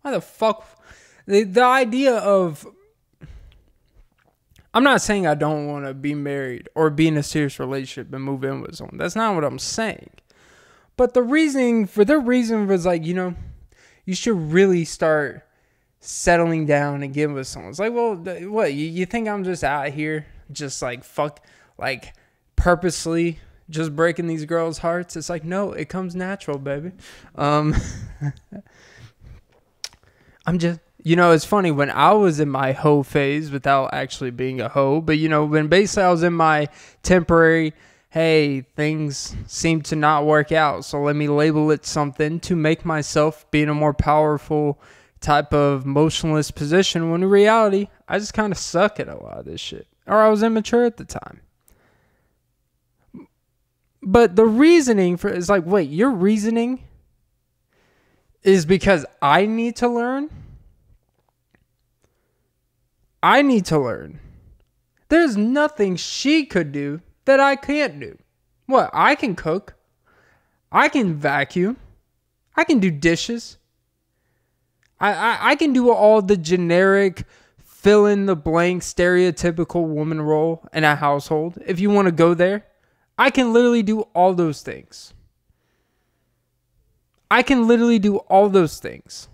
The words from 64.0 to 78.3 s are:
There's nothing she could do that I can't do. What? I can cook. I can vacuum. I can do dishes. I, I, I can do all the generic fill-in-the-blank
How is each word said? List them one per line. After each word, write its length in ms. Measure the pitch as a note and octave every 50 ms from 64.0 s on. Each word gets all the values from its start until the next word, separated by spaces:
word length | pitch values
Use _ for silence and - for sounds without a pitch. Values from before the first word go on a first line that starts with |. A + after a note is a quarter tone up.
| C2 D#2 - - - - - - _ - _ _ _ _ _ _ _ _ _ _ _ _
There's 280 | C#4+ E4 F4 D4+ A3
nothing 580 | G3+ G#3 A3+ B3+ C#4+ D4 D4+ D4+ - G#3 G3 F#3
she 500 | D#3+ - - - - - C4+ D4+ D#4+ D4
could 280 | - - F#3 E3+ D3 C#3
do 280 | C#3+ C#3+ C#3+ D3 E3 - _ _ _ _
that 120 | - C4+ C4+
I 160 | C#4 C#4 C#4
can't 460 | C4+ C#4 - C#4+ D4+ D4 B3 D3 D3
do. 180 | B2 - - _ _ _ _ _ _ _ _ _ _
What? 240 | - C4 B3+ F3+ - -
I 220 | D3+ E3+ A3 C#4+
can 220 | C#4+ - B3 F3
cook. 400 | - - D#3+ D#3+ F#3+ - - - _ _ _ _ _ _ _ _ _ _ _ _ _ _ _ _ _ _ _ -
I 160 | G3 C4 D#4
can 260 | - D4 A3+ F#3 D#3+
vacuum. 600 | D3 C#3+ D3 C#3 C#3+ C#3 - - F#3 F3 G3+ B3 - - - _ _ _ _ _ _ _ _ _ _ _ _ _
I 80 | - E4
can 160 | E4 E4 A#3+
do 100 | F#3 F#3+
dishes. 680 | D#3+ C#3+ C#3+ E3 E3+ E3 - - A#3 A#3 - - - _ _ _ _ _ _ _ _ _ _ _ _ _ _ _ _ _ _ _ _ _ _ _ _ _ _ _ _ _
I, 140 | - G3+ G3+
I, 260 | E3 G3 A3+ A3+ - - A#3
I 40 | C#4+
can 180 | D4 E4 D4+ C4
do 180 | B3+ B3 B3
all 320 | A#3 F#3 G3+ G#3+ A3 A3 G3+
the 140 | F#3 G#3
generic 840 | F#3 D#3+ D3+ F3+ F3+ F3+ E3+ E3+ F3 F#3+ G3 G3 G3 G3+ F#3+ F3+ - - _ _ _ _ _ _ _ _
fill-in-the-blank 1200 | _ - _ - G3 G#3 G#3 G#3 G#3 G#3 G3+ G3 G3